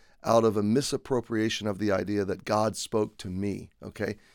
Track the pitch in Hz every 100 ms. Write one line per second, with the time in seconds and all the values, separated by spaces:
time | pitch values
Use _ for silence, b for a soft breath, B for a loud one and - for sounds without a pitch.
0 | b b - 113 113 104 104 120 135 139
1 | - 127 110 113 110 - 107 95 104 95
2 | 95 104 98 92 - 107 110 98 - 110
3 | 107 - 98 92 101 98 87 _ - -
4 | 104 104 b